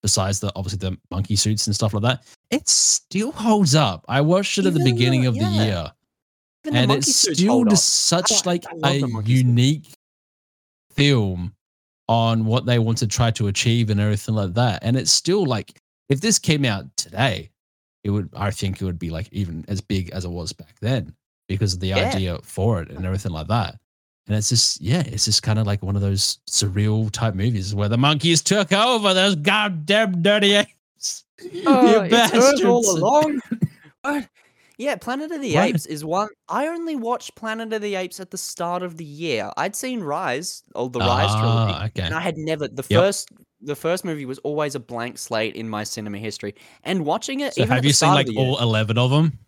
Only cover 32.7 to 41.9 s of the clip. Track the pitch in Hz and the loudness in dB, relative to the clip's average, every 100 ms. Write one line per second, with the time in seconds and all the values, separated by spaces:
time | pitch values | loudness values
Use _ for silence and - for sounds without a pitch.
32.7 | 240 214 170 185 285 311 285 - 233 156 | 4 2 2 4 4 2 -2 -6 -4 -4
33.7 | - 151 _ 269 294 - _ _ _ _ | -6 -20 _ -4 -4 -6 _ _ _ _
34.7 | _ 269 269 - 262 311 330 269 220 202 | _ -6 -4 -6 -6 -6 -6 0 2 2
35.7 | 175 - 151 156 180 208 - - 185 302 | 0 -4 -8 -4 -2 -4 -8 -6 -4 -2
36.7 | 339 330 294 226 247 - - 220 220 226 | -4 -6 -6 -4 -4 -6 -12 -8 -6 -6
37.7 | 220 208 190 185 - 185 185 - - 175 | -6 -4 -4 -6 -10 -14 -12 -10 -6 -4
38.7 | 180 180 165 160 143 165 117 101 - 175 | -4 -6 -10 -14 -8 -4 -2 -4 -4 -6
39.7 | 208 262 247 160 147 175 127 180 - _ | -4 -6 -6 -4 -4 -2 -4 -6 -12 _
40.7 | - 127 123 117 120 98 107 113 117 110 | -8 -6 -2 0 2 2 2 2 2 2
41.7 | 85 107 | -2 -6